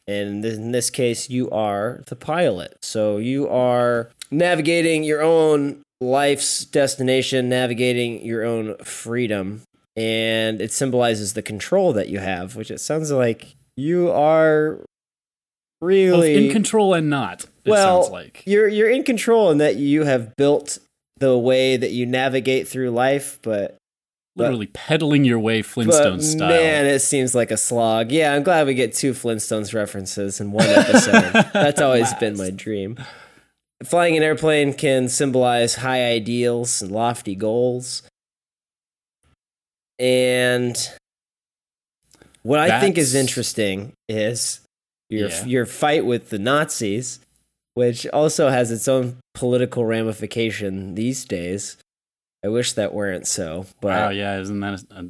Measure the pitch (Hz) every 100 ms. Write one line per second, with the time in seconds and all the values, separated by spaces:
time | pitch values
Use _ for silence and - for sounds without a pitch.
0 | - 101 101 101 110 110 113 123 117 -
1 | 123 117 - 123 123 - 107 101 107 127
2 | - 123 - 160 170 90 80 - - 110
3 | 107 104 117 135 143 127 123 123 120 117
4 | 117 _ - 143 175 170 151 170 165 160
5 | 156 151 156 165 156 147 143 - _ _
6 | 123 135 143 143 - - - 151 135 -
7 | 127 131 123 135 123 127 127 117 123 120
8 | 120 113 113 113 113 117 107 - - -
9 | 110 117 120 104 95 107 - _ _ -
10 | 113 113 113 113 110 110 110 - 135 123
11 | 120 107 104 110 - 107 - 190 185 110
12 | 92 95 95 90 95 113 110 - - 151
13 | 156 139 120 113 - - _ - 143 175
14 | 175 120 151 160 160 156 156 - - _
15 | _ _ _ _ _ _ _ _ 165 196
16 | 190 175 165 147 143 214 196 220 202 175
17 | 151 143 104 90 - _ - 208 196 180
18 | - 180 160 - - 202 214 208 214 254
19 | 285 226 - 226 196 147 147 104 143 147
20 | 147 131 113 - 143 147 - - _ _
21 | _ _ 135 127 120 127 131 127 117 117
22 | 123 127 135 131 127 131 - 131 127 117
23 | 131 139 139 - 113 104 98 - _ _
24 | _ _ _ - 120 120 104 - - 156
25 | 156 147 135 117 110 113 104 - 113 -
26 | 120 92 156 156 92 165 160 151 143 139
27 | - 139 127 123 113 107 - 120 113 113
28 | 113 151 151 143 143 165 143 131 117 -
29 | 139 120 120 110 - 110 104 113 104 98
30 | 92 - 101 98 101 104 113 - - 254
31 | 214 220 - 226 - 202 151 143 143 127
32 | 113 - 110 101 95 98 - 104 98 120
33 | - - - - _ _ _ _ - 170
34 | 175 160 156 151 156 151 143 135 151 131
35 | 127 - 143 127 123 120 117 - 131 131
36 | 120 117 110 120 120 120 120 - 95 104
37 | 117 117 - 95 107 117 127 123 123 -
38 | - _ _ _ _ _ _ _ _ _
39 | _ _ _ _ _ _ _ _ _ _
40 | 127 127 127 123 127 123 123 120 - -
41 | _ _ _ _ _ _ _ _ _ _
42 | _ - - - 110 147 165 220 202 170
43 | 139 135 127 - 113 - 104 95 110 -
44 | - 110 107 120 - - _ _ _ _
45 | _ 107 101 - 123 127 117 - 151 151
46 | 110 117 - 107 107 143 156 - 110 104
47 | 123 - _ _ _ _ _ - 123 120
48 | - - 151 151 147 131 120 113 135 131
49 | 123 123 _ - 127 123 123 123 113 113
50 | 110 107 107 120 113 104 101 95 95 92
51 | 117 131 - 92 87 98 - - _ _
52 | _ _ _ _ 101 113 123 - 101 101
53 | 101 92 - - 85 80 95 - 101 92
54 | 101 98 101 98 95 101 98 98 - 95